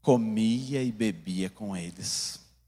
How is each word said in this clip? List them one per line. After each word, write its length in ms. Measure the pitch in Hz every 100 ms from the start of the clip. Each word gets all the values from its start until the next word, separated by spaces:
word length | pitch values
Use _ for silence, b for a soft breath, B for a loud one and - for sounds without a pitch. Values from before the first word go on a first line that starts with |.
Comia 800 | - 123 113 107 110 120 131 139
e 100 | 127
bebia 560 | 110 110 85 82 92 92
com 260 | - 104
eles. 640 | 92 85 - 104 - - - - _